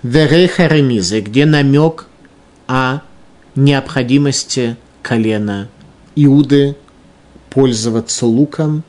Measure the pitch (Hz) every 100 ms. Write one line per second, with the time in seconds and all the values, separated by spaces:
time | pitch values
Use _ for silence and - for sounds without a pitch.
0 | 123 135 151 160 185 - 165 156 139 117
1 | 90 107 104 117 151 151 139 139 160 160
2 | - _ - _ _ _ - 131 127 139
3 | - - - _ _ - 139 139 135 139
4 | 120 135 143 135 - - 120 117 _ _
5 | - 117 110 107 104 101 98 _ - _
6 | - - 143 139 135 143 139 139 _ _
7 | _ _ _ - _ 135 135 113 113 113
8 | 110 - 120 117 147 - 156 151